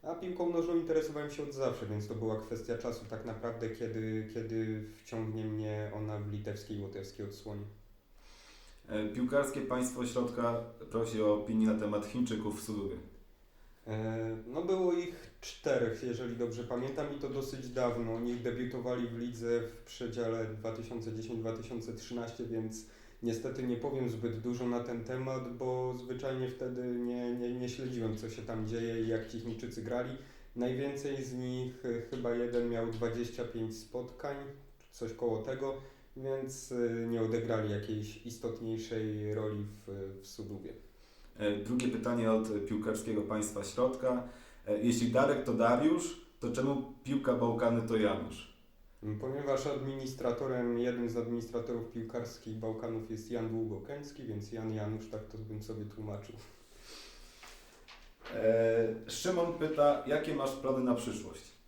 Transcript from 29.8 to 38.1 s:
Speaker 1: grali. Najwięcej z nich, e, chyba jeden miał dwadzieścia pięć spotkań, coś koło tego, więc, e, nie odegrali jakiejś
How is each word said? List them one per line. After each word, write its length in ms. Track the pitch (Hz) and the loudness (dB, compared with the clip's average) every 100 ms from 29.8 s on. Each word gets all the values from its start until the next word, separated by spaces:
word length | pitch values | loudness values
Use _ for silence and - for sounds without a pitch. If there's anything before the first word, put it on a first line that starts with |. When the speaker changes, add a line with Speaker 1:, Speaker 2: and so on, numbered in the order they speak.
Speaker 1:
grali. 340 | 104 123 127 131 - - - 123 | -2 0 0 -4 -10 -16 -14 -2
Najwięcej 680 | 123 127 139 139 143 139 | 0 2 0 -2 -2 -2
z 100 | 127 | -4
nich, 500 | 127 127 127 127 - | -4 -2 -2 -4 -4
e, 180 | 127 117 113 | -2 -2 -2
chyba 240 | 123 120 | -2 0
jeden 340 | 120 120 120 120 | 2 4 2 2
miał 180 | 117 117 | 2 0
dwadzieścia 580 | 110 117 117 117 - | 0 0 0 -2 -2
pięć 320 | 120 117 110 110 | -4 -2 -4 -4
spotkań, 600 | - 123 123 - 143 139 139 139 - - - | -6 -6 -6 -6 -6 -6 -8 -12 -18 -20 -20
coś 200 | - 113 | -8 -6
koło 300 | 110 120 110 | 0 2 2
tego, 320 | 110 131 135 135 - - - - | 0 -2 -2 -4 -8 -18 -18 -8
więc, 560 | 135 135 131 - - | -2 -2 -2 -8 -4
e, 340 | 123 120 117 117 | 2 2 2 0
nie 160 | 117 | 2
odegrali 480 | 113 117 117 110 107 | 2 2 2 2 2
jakiejś 560 | 104 101 107 104 | 0 0 -2 -4